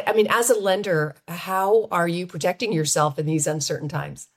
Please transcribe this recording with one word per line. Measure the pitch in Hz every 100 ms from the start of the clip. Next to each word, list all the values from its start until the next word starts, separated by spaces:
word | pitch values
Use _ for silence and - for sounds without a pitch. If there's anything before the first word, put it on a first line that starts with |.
| 208
I |
mean, | 220 208
as | 226 240
a | 214
lender, | 196 190 202 160 151 - -
how | 175 180 190 196 220 214
are | 180 175
you | 175 180
protecting | 170 180 180 220
yourself | 165 151 165 151 143
in | 151
these | 156 156
uncertain | 151 - - 147
times? | 147 147 135 -